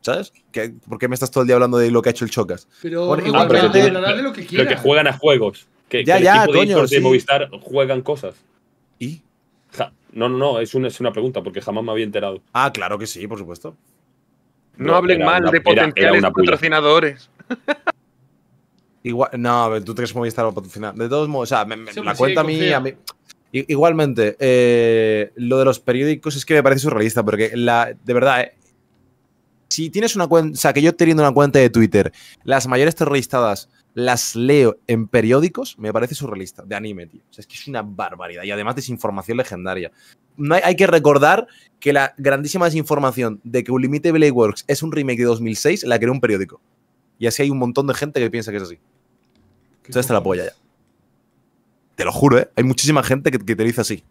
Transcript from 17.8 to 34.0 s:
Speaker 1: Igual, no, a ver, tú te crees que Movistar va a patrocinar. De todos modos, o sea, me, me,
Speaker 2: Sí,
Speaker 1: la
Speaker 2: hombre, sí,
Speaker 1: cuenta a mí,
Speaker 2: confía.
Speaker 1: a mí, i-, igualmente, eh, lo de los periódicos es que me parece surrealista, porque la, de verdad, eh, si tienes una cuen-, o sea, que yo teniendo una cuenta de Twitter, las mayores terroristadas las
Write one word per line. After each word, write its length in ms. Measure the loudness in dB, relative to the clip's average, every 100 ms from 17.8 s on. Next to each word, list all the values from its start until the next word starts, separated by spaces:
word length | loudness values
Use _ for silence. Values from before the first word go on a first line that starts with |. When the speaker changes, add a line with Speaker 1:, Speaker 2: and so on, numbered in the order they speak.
| -6 -8 _ _ _ _ _ _ _ _ _ _
Speaker 1:
Igual, 280 | -8 -2 -2 -2
no, 260 | 0 0
a 40 | 0
ver, 160 | -2
tú 100 | -6
te 40 | -8
crees 140 | -6
que 60 | -6
Movistar 260 | -6 -2
va 60 | -4
a 40 |
patrocinar. 400 | -4 -14 -14 -12
De 140 | -8 -4
todos 200 | -4 -4
modos, 220 | -6 -2
o 40 |
sea, 100 | -2
me, 120 | -2 -8
me, 160 | -12
Speaker 2:
Sí, 40 | -10
Speaker 1:
la 40 |
Speaker 2:
hombre, 120 | -6
sí, 40 | 0
Speaker 1:
cuenta 220 | 0 2
a 40 |
mí, 100 | 0 0
Speaker 2:
confía. 180 | 0 -2
Speaker 1:
a 40 |
mí, 100 | -4 -10 -20 -20 _ -20 _
i-, 120 | -8 -4
igualmente, 640 | 2 2 2 0 0 -2 0
eh, 880 | 2 4 4 4 4 2 2 0 -2 -6
lo 220 | -2 2
de 60 |
los 140 | 2 2
periódicos 580 | -2 -2 0 -2 -6 -8
es 80 |
que 100 | 0
me 80 | 2
parece 200 | 2 0
surrealista, 420 | 0 0 0 0
porque 280 | -2 0 -2
la, 400 | 0 0 2 0 -6
de 100 | -2
verdad, 260 | 0 2 0
eh, 120 | -2 _ _ _ _ _ _ _ _ _ _ _ _ -8
si 120 | -4
tienes 260 | -2 -2 -2
una 100 | 2
cuen-, 280 | 2 2
o 20 | 0
sea, 160 | 0
que 100 | 4
yo 100 | 2 4
teniendo 260 | 2 4
una 80 | 4
cuenta 280 | 4 4 6
de 100 | 6
Twitter, 400 | 6 4 4 0 -4 -20 -16
las 240 | -2 -2 0
mayores 300 | 2 2 0
terroristadas 720 | -2 -2 -2 -2 -2 -2 -10 _ _
las 400 | -6